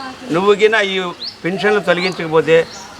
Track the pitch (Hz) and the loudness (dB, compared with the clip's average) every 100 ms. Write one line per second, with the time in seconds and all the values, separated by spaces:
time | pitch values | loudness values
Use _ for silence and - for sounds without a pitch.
0 | - - 123 160 202 202 214 220 202 190 | -4 -12 -4 0 2 4 4 2 0 -2
1 | 180 170 - - 165 190 208 208 185 175 | -6 -8 -12 -8 -6 -2 0 0 0 0
2 | 180 175 165 160 147 160 160 - - - | 0 -4 0 2 4 4 2 -6 -16 -4